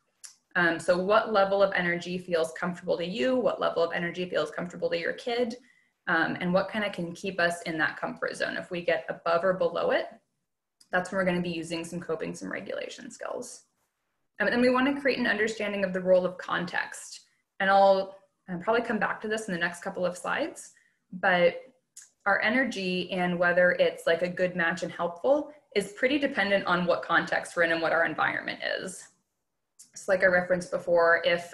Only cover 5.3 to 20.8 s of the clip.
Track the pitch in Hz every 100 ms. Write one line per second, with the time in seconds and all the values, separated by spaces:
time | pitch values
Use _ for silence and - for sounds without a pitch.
5.3 | 240 247 - - _ _ _ - 165 156
6.3 | - 180 180 190 220 208 202 170 175 196
7.3 | 175 170 170 - 160 151 - - - -
8.3 | - - - - 175 175 160 - - 170
9.3 | 170 190 180 170 165 165 285 - - _
10.3 | _ _ _ _ _ _ 180 180 190 185
11.3 | 175 175 165 160 170 165 175 - 160 170
12.3 | 175 - - - - - - - - -
13.3 | - 247 - _ _ _ _ _ _ _
14.3 | - 208 240 247 247 269 277 262 247 240
15.3 | 208 220 - 208 202 190 185 180 185 180
16.3 | 175 - 170 175 - - - - - -
17.3 | _ _ _ 196 196 196 190 190 - _
18.3 | _ - 175 175 233 240 214 165 - 214
19.3 | 220 220 175 175 175 196 180 180 180 185
20.3 | 214 302 - - _